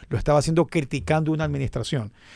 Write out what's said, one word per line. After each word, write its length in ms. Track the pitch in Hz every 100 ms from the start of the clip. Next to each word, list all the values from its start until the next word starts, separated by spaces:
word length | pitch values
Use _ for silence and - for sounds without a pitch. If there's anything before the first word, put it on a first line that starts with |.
| -
lo 80 | 117
estaba 220 | - 147
haciendo 260 | 139 160 151
criticando 640 | 170 135 139 - 156 156
una 120 | 156
administración. 680 | 156 143 131 139 110 139 107 - -